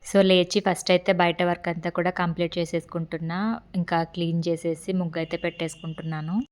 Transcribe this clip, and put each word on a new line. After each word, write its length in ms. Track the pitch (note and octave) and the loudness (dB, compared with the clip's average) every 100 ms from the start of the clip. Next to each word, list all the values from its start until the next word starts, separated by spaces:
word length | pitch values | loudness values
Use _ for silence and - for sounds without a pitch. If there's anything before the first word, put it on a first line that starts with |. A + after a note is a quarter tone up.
So, 140 | - G3 | 4 4
లేచి 380 | F#3+ F#3 F3+ G#3 | 6 6 4 0
ఫస్ట్ 300 | G3+ E3+ - | 0 -2 2
అయితే 200 | F3+ F3+ | 2 4
బయట 300 | F3+ E3+ E3+ | 4 2 2
వర్క్ 260 | F3 F3 - | 0 0 -4
అంతా 220 | E3+ F3 | -4 -4
కూడా 200 | F3 F3 | -2 -2
కంప్లీట్ 420 | F3+ F3 E3 E3+ | 0 -2 0 -2
చేసేసుకుంటున్నా. 840 | F3 E3 E3+ D#3+ E3+ E3 D#3+ E3 F3 G#3+ A3+ - | -2 -2 -4 -4 -8 -6 -6 -6 -2 -2 -4 -4
ఇంకా 240 | F#3 E3+ E3+ | -4 0 0
క్లీన్ 380 | E3 - E3 E3 | -2 -2 -2 0
చేసేసి 480 | E3+ E3 E3+ D#3+ - | 0 0 -2 -4 -2
ముగ్గు 260 | F#3 F3 E3 | -2 -2 -4
అయితే 180 | E3 E3+ | -4 -4
పెట్టేసుకుంటున్నాను. 1000 | F3 - E3 - E3 D#3+ D#3+ D#3 D#3 G3 C#4 | -4 -4 -8 -6 -10 -8 -6 -6 -2 -2 -4